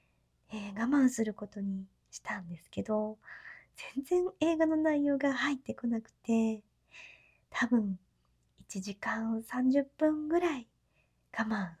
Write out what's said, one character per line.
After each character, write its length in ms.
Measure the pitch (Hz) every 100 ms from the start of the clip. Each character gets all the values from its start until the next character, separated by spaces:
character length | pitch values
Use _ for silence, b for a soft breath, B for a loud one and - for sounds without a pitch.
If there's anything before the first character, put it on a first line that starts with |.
| b b _ _ -
え 180 | 214 202
ー、 60 | 196
我 40 |
慢 240 | 240 285 254
す 140 | 226
る 80 | 220
こ 140 | 208 202
と 140 | 202
に 260 | 196 190 190 _ _
し 80 | -
た 220 | - 202
ん 80 | 170
で 100 | 165
す 100 | -
け 120 | 202
ど、 360 | 196 214 214 214 B B B B B - -
全 100 | 269
然 200 | - 359 359 -
映 160 | 320 320
画 100 | 320
の 100 | 311
内 280 | 311 294
容 120 | 285 277
が 160 | 277
入 220 | 262 285
っ 20 | 262
て 160 | -
こ 120 | - 240
な 140 | 226
く 120 | -
て、 480 | _ - 226 220 220 - _ _ B B B B B B
多 200 | - 240
分、 300 | 240 202 185 _ _ _ _ _ _
一 220 | - 196
時 160 | 196 196
間 480 | 220 220 226 226
三 260 | 220 254 254
十 140 | 277
分 420 | 277 - 311 302 302
ぐ 140 | 339
ら 180 | 349 262
い 80 | - _ _ _ _ _ _ -
我 60 |
慢 240 | 220 208 175